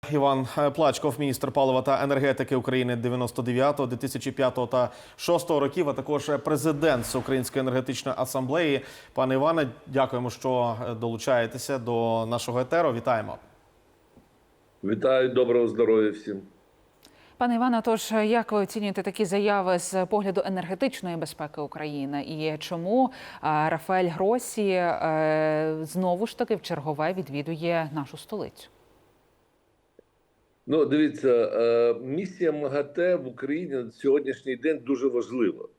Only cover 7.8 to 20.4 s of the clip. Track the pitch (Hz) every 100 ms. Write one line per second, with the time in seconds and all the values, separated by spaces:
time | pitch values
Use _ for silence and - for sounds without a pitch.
7.8 | 127 123 - - 127 139 127 151 165 135
8.8 | - - - - 131 131 147 165 139 120
9.8 | - 135 131 123 123 - 131 127 120 110
10.8 | 120 113 117 113 - 123 113 127 - 139
11.8 | 117 117 117 113 113 120 - 120 127 165
12.8 | 165 117 123 117 104 - - _ _ _
13.8 | _ _ _ - _ _ _ _ _ _
14.8 | 95 110 131 131 131 120 120 120 117 107
15.8 | 113 110 107 - - 98 95 _ _ _
16.8 | _ _ - _ - _ 247 233 247 233
17.8 | 220 220 - 220 214 233 220 214 190 220
18.8 | 208 190 190 185 208 196 208 202 185 180
19.8 | 180 190 185 208 196 190